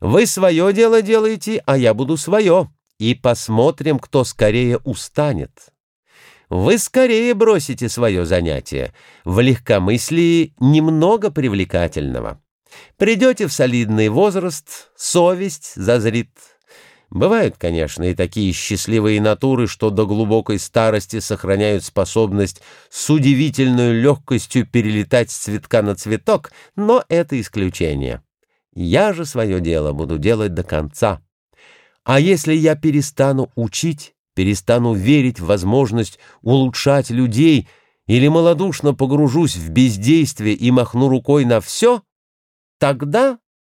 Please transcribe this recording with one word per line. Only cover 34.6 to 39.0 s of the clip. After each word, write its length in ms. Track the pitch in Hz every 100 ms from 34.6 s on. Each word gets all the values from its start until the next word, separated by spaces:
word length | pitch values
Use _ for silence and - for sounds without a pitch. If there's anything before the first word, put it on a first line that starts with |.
| - 120 120
верить 480 | 107 101 147 127 123
в 60 | 85
возможность 720 | 101 92 123 127 113 107 - - _
улучшать 680 | 113 135 131 - 139 139 -
людей 580 | 117 123 110 165 143 - _ _ _ -
или 220 | 113 139
малодушно 680 | 165 170 160 190 151 147
погружусь 600 | 139